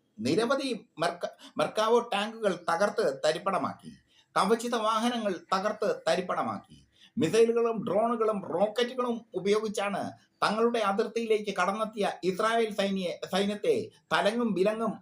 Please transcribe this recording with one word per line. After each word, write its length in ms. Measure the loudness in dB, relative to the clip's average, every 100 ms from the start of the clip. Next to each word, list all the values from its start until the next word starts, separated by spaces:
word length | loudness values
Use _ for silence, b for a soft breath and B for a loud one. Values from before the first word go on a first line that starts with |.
| _ -6
നിരവധി 640 | 0 0 2 0 -2 -6 -8 -4
മെർക്ക-, 540 | -4 -4 -8 -10 -12 -4
മെർക്കാവോ 420 | -2 0 2 2
ടാങ്കുകൾ 600 | 2 -2 -4 -2 -2 -2 -2
തകർത്ത് 480 | 0 0 0 0 0
തരിപ്പണമാക്കി, 680 | 0 0 -2 -2 -4 -6 -14 -20 b b b 0
കവചിത 380 | 2 2 0
വാഹനങ്ങൾ 640 | 0 0 2 0 0 -2 -4 -2
തകർത്ത് 460 | -2 0 -2 -2 0 0
തരിപ്പണമാക്കി. 760 | 0 0 -4 -4 -6 -10 -20 _ b b -2
മിസൈലുകളും 680 | 2 6 4 4 0 0
ഡ്രോണുകളും 600 | 0 2 2 2 0 0 -2
റോക്കറ്റുകളും 800 | 0 0 2 -2 -2 -4 -4 -6
ഉപയോഗിച്ചാണ് 800 | -4 0 2 0 -4 -4 -4 -6 -10 b _
തങ്ങളുടെ 360 | 0 2 2 2
അതിർത്തിയിലേക്ക് 760 | 0 0 -2 -4 0 0 0 0
കടന്നെത്തിയ 560 | 0 0 -4 -2 -4 -2
ഇസ്രായേൽ 500 | -2 0 2 2 0
സൈന്യ-, 540 | 0 -2 -2 -4 -6 -4
സൈന്യത്തെ 600 | -2 0 0 2 2 0 b _
തലങ്ങും 420 | 0 2 2 0
വിലങ്ങും 460 | 2 2 2 -2 -2